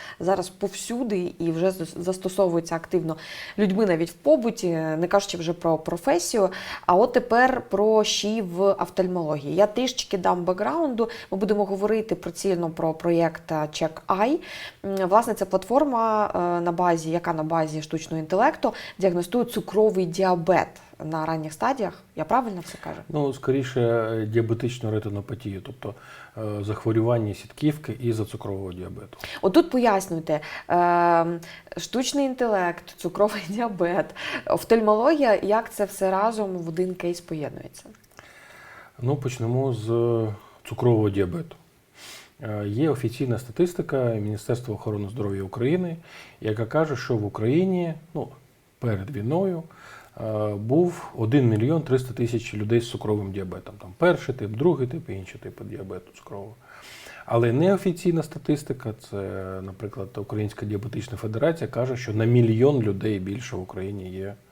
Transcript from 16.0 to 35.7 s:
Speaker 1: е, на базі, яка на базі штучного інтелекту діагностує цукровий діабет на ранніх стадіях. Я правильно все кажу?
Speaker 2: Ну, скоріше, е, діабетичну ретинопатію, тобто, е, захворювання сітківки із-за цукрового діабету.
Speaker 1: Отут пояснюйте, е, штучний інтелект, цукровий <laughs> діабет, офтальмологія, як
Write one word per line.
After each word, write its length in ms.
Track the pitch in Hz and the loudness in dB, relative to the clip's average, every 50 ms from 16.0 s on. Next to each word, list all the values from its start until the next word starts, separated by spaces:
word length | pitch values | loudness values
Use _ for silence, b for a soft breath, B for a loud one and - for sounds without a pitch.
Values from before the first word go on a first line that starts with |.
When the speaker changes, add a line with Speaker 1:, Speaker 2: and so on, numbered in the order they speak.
| 226 226 220 214 208 - - | 2 2 4 2 2 2 0
Speaker 1:
е, 260 | 180 175 175 175 175 | 0 0 2 2 0
на 100 | 170 175 | 0 0
базі, 380 | 170 170 180 175 170 165 160 160 | 0 2 2 2 2 2 0 0
яка 240 | 165 170 170 170 165 | -2 -2 0 -2 -2
на 100 | 156 156 | -2 -2
базі 380 | 156 165 165 156 156 151 156 | 0 2 0 0 0 -2 -6
штучного 380 | 151 - - 156 - - 160 160 | -6 -6 -6 -6 -6 -6 -6 -6
інтелекту 540 | 156 156 185 190 240 311 - - - 233 - B B B B B | -4 0 2 4 4 4 2 2 -2 -2 -2 B B B B B
діагностує 480 | 180 190 175 175 175 180 - 247 233 | 2 2 2 2 -2 0 0 0 0
цукровий 600 | 233 - 214 170 - 185 214 214 214 185 190 185 | 0 -2 -6 -4 0 4 4 6 6 6 4 0
діабет 640 | 165 165 190 190 185 180 175 160 185 180 143 - - - - - - - - - | 0 0 2 4 4 4 4 4 4 4 4 4 0 -4 -16 -20 -20 -16 -12 -10
на 200 | 156 160 160 156 | -6 -4 -4 -2
ранніх 280 | 165 165 160 156 156 156 | -2 -2 -4 -4 -6 -6
стадіях. 500 | - - 247 269 269 208 180 - - - _ - | -2 0 0 0 0 -2 -4 -6 -8 -20 _ -8
Я 100 | 156 - | -6 -2
правильно 360 | - 214 262 247 226 190 175 | 0 2 2 2 0 -4 -8
все 160 | 165 - - - - | -10 -12 -14 -14 -12
кажу? 180 | 160 151 - - - | -12 -12 -12 -10 -6
Speaker 2:
Ну, 240 | 151 151 143 139 131 | -2 0 0 0 -2
скоріше, 480 | - - 135 131 135 123 - - 131 | -2 0 0 2 2 0 0 0 2
е, 440 | 120 117 117 117 110 110 113 113 110 | 4 4 4 2 2 0 0 -2 -2
діабетичну 640 | 107 107 117 117 110 113 110 - 113 123 - - 110 | 0 2 2 2 2 0 0 -2 -4 -4 -4 -4 -2
ретинопатію, 720 | 110 107 104 107 101 101 101 - 120 - - 107 98 95 | -2 -2 -2 -4 -6 -6 -8 -8 -10 -8 -8 -8 -8 -8
тобто, 320 | - - - - - - 196 B B B B B B B B 113 | -10 -12 -14 -10 -10 -10 -10 B B B B B B B B -8
е, 260 | 110 104 104 104 101 | -6 -6 -4 -4 -4
захворювання 720 | 107 107 - - 117 113 113 113 120 123 117 110 104 95 | -4 -4 -2 0 2 2 4 4 4 4 2 2 -2 -4
сітківки 640 | - - - - - 147 151 147 151 - - 107 123 | -6 -10 -16 -8 -2 0 0 0 -2 -6 -10 -8 -4
із-за 260 | 127 117 110 110 104 | -2 -2 0 -2 -2
цукрового 480 | - - 110 - 104 98 95 98 92 90 | -4 -6 -10 -8 -6 -6 -6 -6 -8 -10
діабету. 440 | 90 92 85 87 107 104 - - - B B B B | -10 -12 -12 -12 -14 -16 -18 -18 -14 B B B B
Speaker 1:
Отут 280 | B 196 185 311 339 - | B 4 6 6 4 4
пояснюйте, 720 | - 254 240 226 202 190 190 190 175 160 160 - 156 147 B B B B B B | 2 2 4 4 4 2 0 -2 -6 -4 -2 -2 -2 -2 B B B B B B
е, 560 | - 175 175 175 175 175 175 175 170 165 165 170 170 165 165 B B B B - - 175 | 2 4 4 4 4 4 6 6 6 6 4 2 -2 -6 -8 B B B B -14 -12 -12
штучний 480 | - - - 240 262 254 - 285 277 | -10 -6 -4 -4 -2 -2 0 0 0
інтелект, 580 | 262 254 262 247 226 208 190 180 175 170 - - - - - | 0 0 0 0 2 2 2 2 0 -2 -4 -10 -20 -12 -8
цукровий 440 | - 170 175 196 208 208 208 208 175 | -8 -4 0 2 2 2 2 -2 -6
<laughs> 40 | 160 | -6
діабет, 680 | 202 226 240 226 202 170 175 170 175 185 - - - B B B B B B | -4 -2 -2 -2 -2 0 0 0 2 0 -2 -2 -4 B B B B B B
офтальмологія, 920 | - - - - - 226 233 214 208 214 214 233 294 330 294 277 233 202 | 0 0 0 4 4 4 6 6 6 4 6 6 4 4 6 6 4 4
як 380 | - - 190 208 226 226 - | 4 4 2 2 2 0 -2